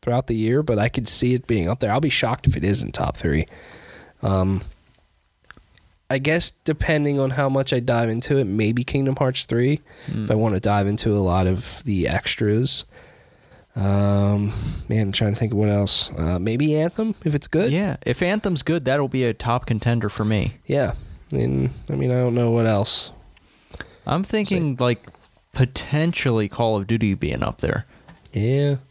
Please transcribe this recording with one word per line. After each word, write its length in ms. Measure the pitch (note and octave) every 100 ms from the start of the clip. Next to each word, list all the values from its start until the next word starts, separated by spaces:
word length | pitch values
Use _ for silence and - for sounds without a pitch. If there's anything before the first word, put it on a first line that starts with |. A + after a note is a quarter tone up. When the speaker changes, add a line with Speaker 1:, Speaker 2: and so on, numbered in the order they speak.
Speaker 1:
throughout 260 | - A#2+ C3
the 80 | A2+
year, 260 | A2 C3
but 160 | D#3 A2
I 100 | A2+
could 180 | - A2+
see 260 | - B2
it 140 | B2 -
being 220 | A2+ E2+
up 100 | A#2+
there. 120 | A2
I'll 80 | A#2
be 80 | D3+
shocked 360 | - - A#2+ -
if 120 | -
it 80 | F#2+
isn't 280 | G2+ G1+
top 220 | - D#2 -
three. 300 | E2 D2+ D#2+ - - - - - - _
Um, 420 | - F#2+ F#2 F#2+ - - _ _ _ _ _ _ _ - _ - _ _ _
I 80 | C3+
guess 320 | C3+ D#3+ E3+
depending 680 | - - D#3 - D3+ D3 C#3
on 80 | C3+
how 160 | C3 C#3
much 240 | C3+ C3+
I 80 | B2+
dive 300 | B2 A#2+ A#2
into 280 | A2+ - C#3
it, 80 | A2+
maybe 360 | G2+ G#2+ A#2
Kingdom 320 | A#2+ C#3 C3+ C3
Hearts 280 | C3+ C3 -
three, 340 | A#2 B2 D3+ - - -
Speaker 2:
Hmm. 140 | G#2+ G#2+
Speaker 1:
if 60 |
I 40 | G#2+
wanna 240 | A2+ F#2+
dive 280 | G#2 G#2 G2+
into 280 | G#2 A2+ G2+
a 40 |
lot 240 | F#2+ F2+ F#2
of 340 | F#2 - - B2+
the 240 | G2 E2+
extras. 760 | F#2+ - - A2 G#2+ C3 - - - - - - _ _ - _ -
Um, 760 | G2 G2+ G2+ G2+ G2+ G#2 G#2 - - - -
man, 140 | A2 G2+
I'm 40 |
trying 200 | G2 G#2+ G2+
to 40 |
think 140 | A2
of 40 | G#2
what 120 | G#2+
else. 420 | G2+ G2+ - - -
Uh, 200 | D#2+ F2+
maybe 380 | G2 A#2 D3+ D3+
Anthem, 380 | E3 - A3 G3+
if 100 | E3+
it's 140 | D3 -
good. 240 | D#3 G3+
Speaker 2:
Yeah, 240 | D#3 G3+ C3+ -
if 160 | A#2+
Anthem's 400 | F3+ G#3+ G#3 E3+
good, 200 | - E3
that'll 240 | C3 C#3 C#3
be 160 | C3
a 100 | B2
top 320 | G#2+ A#2 A#2+ -
contender 420 | A2+ A#2+ A#2 G#2
for 160 | - G#2+
me. 300 | G#2+ - - -
Speaker 1:
Yeah, 280 | C#3+ B2+ - - - -
and, 400 | C#3 A#2+ C3+ C3 C3 -
I 60 | C#3
mean, 140 | C3
I 60 | B2
don't 200 | B2 A#2
know 160 | A#2+
what 140 | A#2 A2+
else. 460 | G#2 G#2 - - - - - _ _ _ - - - -
Speaker 2:
I'm 180 | D#3
thinking, 540 | G3 A3 G3+ F#3 D#3+ B2+
Speaker 1:
So 60 | B2
Speaker 2:
like, 200 | A#2 - - - _ _
potentially 960 | - C3 - - D3 E3 E3 C#3 A2+ G#2
Call 300 | - A#2 G#2+
of 100 | G2
Duty 280 | A2+ G#2+ F#2+
being 280 | - A#1+
up 160 | - -
there. 260 | - - - - - - -
Speaker 1:
Yeah. 460 | - G#2+ C3+ C#3+ C#3 -